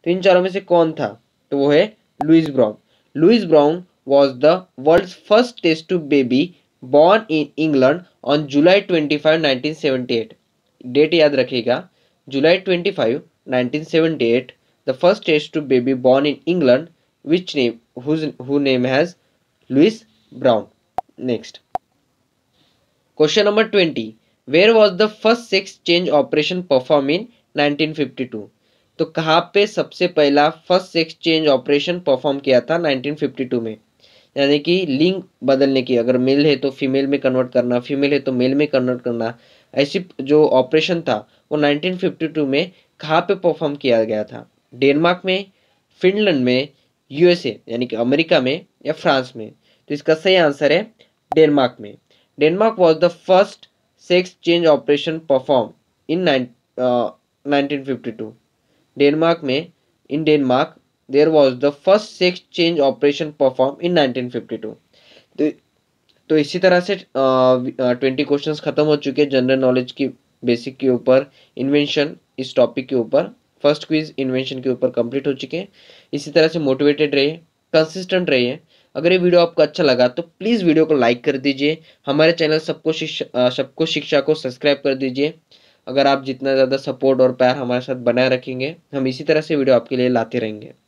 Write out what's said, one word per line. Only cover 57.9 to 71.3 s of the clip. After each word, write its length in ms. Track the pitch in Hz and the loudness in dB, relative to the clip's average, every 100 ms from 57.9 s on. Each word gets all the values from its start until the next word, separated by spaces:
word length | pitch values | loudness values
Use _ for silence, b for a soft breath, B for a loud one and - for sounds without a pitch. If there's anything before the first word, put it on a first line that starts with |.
| 123 123 110 110 - _ _ _ _ _ - | -8 -8 -12 -14 -16 _ _ _ _ _ 0
डेनमार्क 440 | 143 156 165 170 | 0 2 0 0
में, 280 | 143 135 165 _ _ _ _ | -2 -4 -6 _ _ _ _
in 100 | 147 | -4
Denmark, 420 | 156 151 131 127 160 _ _ _ - | 2 2 2 0 -2 _ _ _ -2
there 200 | 139 151 | 2 4
was 220 | 156 135 123 | 4 2 2
the 120 | 143 143 - | -4 -2 0
first 300 | 208 214 - | 0 0 -2
sex 200 | 180 180 _ - | -2 -2 _ -2
change 200 | 165 170 | 0 2
operation 520 | 139 - 147 143 156 151 | 0 0 -2 -2 -8 -2
performed 420 | 131 131 131 147 | -2 2 -2 -2
in 120 | 175 175 | -2 0
nineteen 360 | 135 123 123 | 0 -2 -6
fifty-two। 420 | 123 - 110 107 113 _ b b b b - | -8 -8 -10 -10 -14 _ b b b b -4
तो, 80 | 151 - _ _ _ _ _ _ - | -4 -4 _ _ _ _ _ _ -2
तो 80 | 156 | 0
इसी 220 | 147 180 | 0 0
तरह 200 | 185 180 | 2 2
से, 160 | 180 185 | 0 -8
अ, 40 | - 131 | -6 0
अ, 800 | 135 131 127 127 127 - 123 | 2 4 4 2 -2 -4 -2
ट्वेंटी 300 | 123 135 131 | 0 -2 -2
questions 360 | 143 143 156 151 | -2 -2 -2 -6
ख़त्म 240 | 151 143 | -4 0
हो 120 | 151 147 | 2 0
चुके 260 | 139 131 | 0 0
हैं 80 | 147 | 0
general 300 | 131 127 131 | 2 2 2
knowledge 320 | 127 127 127 | 2 0 -4
की, 160 | - 135 - _ _ 123 | -6 -6 -6 _ _ -2
basic 320 | 117 135 131 | -2 -4 -4
के 120 | 131 | -2
ऊपर, 420 | 123 - 131 - | 0 2 2 0